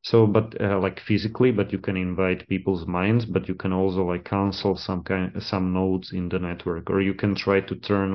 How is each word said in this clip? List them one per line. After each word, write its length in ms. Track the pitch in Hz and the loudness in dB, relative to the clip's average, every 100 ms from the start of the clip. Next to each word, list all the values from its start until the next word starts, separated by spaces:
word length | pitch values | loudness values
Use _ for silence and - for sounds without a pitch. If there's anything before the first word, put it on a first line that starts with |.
So, 220 | - 117 110 | 4 6 6
but, 320 | 107 113 - | 4 0 -2
uh, 200 | 101 98 | 0 2
like, 180 | 95 - | 0 -2
physically, 520 | - 104 104 - 127 | 0 0 0 2 2
but 180 | 104 98 | 4 0
you 80 | 95 | -2
can 160 | - | -2
invite 540 | 92 90 87 92 92 - | -2 -2 0 0 0 -2
people's 360 | 95 92 90 | -2 -2 -4
minds, 380 | 82 90 98 117 | -2 0 2 2
but 220 | 110 92 95 | 2 -4 -2
you 80 | |
can 160 | 92 95 | -4 -2
also, 320 | 92 95 92 | 0 2 0
like, 220 | 90 87 | -2 -2
cancel 500 | - 101 101 95 101 | -2 0 0 0 -2
some 260 | 90 - 90 | -2 -4 -6
kind, 400 | - 95 90 98 | -2 -2 -2 -6
some 300 | - 98 92 | -4 -2 0
nodes 400 | 92 95 95 - | 0 0 0 -4
in 160 | 92 90 | -6 -4
the 120 | 90 | -4
network, 500 | 87 85 90 85 82 | -4 -6 -4 -6 -2
or 100 | 95 | 0
you 140 | 98 | 0
can 220 | 95 104 | 0 -2
try 260 | 95 - 98 | 0 2 2
to 140 | 98 92 | 0 -8
turn, 360 | - 101 98 | 0 0 2